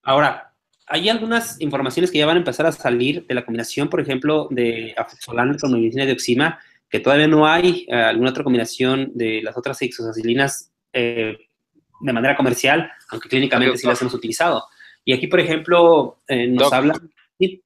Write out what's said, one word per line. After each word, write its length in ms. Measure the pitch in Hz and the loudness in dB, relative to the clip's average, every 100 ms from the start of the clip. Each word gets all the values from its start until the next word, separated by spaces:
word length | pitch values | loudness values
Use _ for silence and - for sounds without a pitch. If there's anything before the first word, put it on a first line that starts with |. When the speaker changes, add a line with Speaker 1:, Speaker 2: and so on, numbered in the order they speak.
Speaker 1:
ahora, 540 | - 135 143 - - _ _ _ - | 2 2 2 0 -16 _ _ _ -6
hay 220 | 156 196 | -2 0
algunas 520 | 226 220 233 - - | -2 0 -2 -2 -6
informaciones 480 | 151 139 135 - 180 | -4 -2 -4 0 0
que 80 | 151 | 2
ya 80 | 147 | 2
van 120 | 175 | 2
a 20 | |
empezar 260 | 165 120 160 | 0 0 -2
a 60 | |
salir 560 | 160 135 120 127 170 - | 0 -2 0 0 -2 -4
de 80 | 120 | -6
la 100 | 120 | -4
combinación, 420 | 113 113 - 147 | -8 -6 -4 -2
por 100 | 175 | -2
ejemplo, 480 | 135 131 151 151 147 | -4 -2 0 0 -2
de 460 | 127 120 113 113 117 | -2 -2 -2 -8 -8
afoxolaner 640 | 110 - - 117 127 143 | -8 -12 -8 -2 -2 0
con 140 | 143 | 0
medicina 320 | 120 113 127 135 | 0 0 0 -2
de 80 | |
oxima, 460 | 127 - 120 156 - _ _ _ | -2 0 0 0 -2 _ _ _
que 80 | - | -2
todavía 280 | 131 143 151 | 2 4 4
no 180 | 156 151 | 6 6
hay, 400 | 170 180 170 - | 6 2 0 -2
eh, 60 | |
alguna 380 | 120 113 113 131 | 0 2 2 0
otra 120 | 127 | 0
combinación 680 | 143 123 113 - 127 135 135 | 0 0 0 -2 -2 0 -4
de 300 | 120 113 110 | -4 -4 -4
las 120 | 107 123 | -6 -8
otras 240 | 135 131 | -8 -6
ixosacilinas, 920 | 127 - 113 113 117 123 139 - - _ _ | -8 -6 -8 -4 -2 0 0 -2 -16 _ _
eh, 460 | 127 120 117 110 107 _ _ _ _ _ _ | -2 -2 -2 -6 -6 _ _ _ _ _ _
de 120 | 139 | -4
manera 220 | 117 131 139 | 0 0 2
comercial, 560 | 131 123 135 151 165 - - | 0 0 2 0 -2 -14 -16
aunque 200 | 113 - | -14 -4
clínicamente 440 | 131 135 123 127 | -2 0 2 2
Speaker 2:
Doc, 60 | 123 | 0
Speaker 1:
sí 60 | 123 | -2
las 140 | 123 | 0
Speaker 2:
doc. 20 | |
Speaker 1:
hemos 120 | 123 123 | -2 -6
utilizado. 480 | 113 113 170 123 - _ - _ - | -8 -2 0 0 -6 _ -20 _ -2
Y 80 | |
aquí, 140 | 127 - | -2 2
por 120 | 180 | 0
ejemplo, 800 | 160 160 160 175 170 160 123 - - | 2 -2 2 6 6 6 2 -8 -4
eh, 200 | 131 120 | -2 0
nos 160 | 127 | 2
Speaker 2:
Doc. 100 | 139 | 4
Speaker 1:
hablan. 380 | 131 143 156 165 _ _ _ | 4 2 -2 -8 _ _ _
Sí. 260 | 185 190 | -4 -4